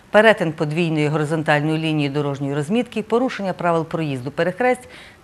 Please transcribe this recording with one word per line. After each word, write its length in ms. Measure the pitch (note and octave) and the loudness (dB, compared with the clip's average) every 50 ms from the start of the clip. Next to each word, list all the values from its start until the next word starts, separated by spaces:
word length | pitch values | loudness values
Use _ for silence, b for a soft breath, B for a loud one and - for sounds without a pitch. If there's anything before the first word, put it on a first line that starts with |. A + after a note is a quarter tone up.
| B - | B 2
Перетин 420 | - G#3 G#3+ A3+ G#3 - F3+ E3 | 4 6 6 6 6 4 2 -2
подвійної 560 | D3+ - E3 D3 D3+ E3 F3 D#3+ D#3+ D3+ D3+ D3 | -2 -2 -4 -2 0 0 0 0 2 0 2 2
горизонтальної 720 | D3 D#3 D#3 C#3+ E3 D#3 D3+ D#3+ D3+ D3 C#3+ D#3 D#3 D#3+ | 0 0 0 0 -2 0 2 2 2 2 2 0 -2 0
лінії 300 | D#3+ D#3+ D#3 D3+ C#3+ C#3+ | 0 0 0 0 0 0
дорожньої 460 | C#3 D3+ C#3+ C#3+ C#3 C3 C#3+ C#3 C#3+ | -2 -2 -2 -2 -2 -4 -4 -2 -2
розмітки, 480 | D3+ D3 D3 G#3 A#3+ A#3+ - - A3 | -2 -2 0 -2 -2 -2 -2 -6 -8
порушення 500 | G#3 - A3+ A#3 C4 B3 - - G3+ F#3 | -4 0 0 0 0 0 -2 -4 -6 -6
правил 320 | F3 - E3+ F3 E3+ E3 D#3 | -4 -2 0 0 0 0 -2
проїзду 460 | D#3+ - E3 D#3+ D3 C#3 B2+ B2 C#3+ | -2 -4 -4 -4 -4 -4 -6 -6 -6
перехресть 580 | - - E3 F3+ F3 - B3 B3 B3 B3 - B B B B B B B | -4 -2 -2 -2 -2 0 0 0 0 -2 -6 B B B B B B B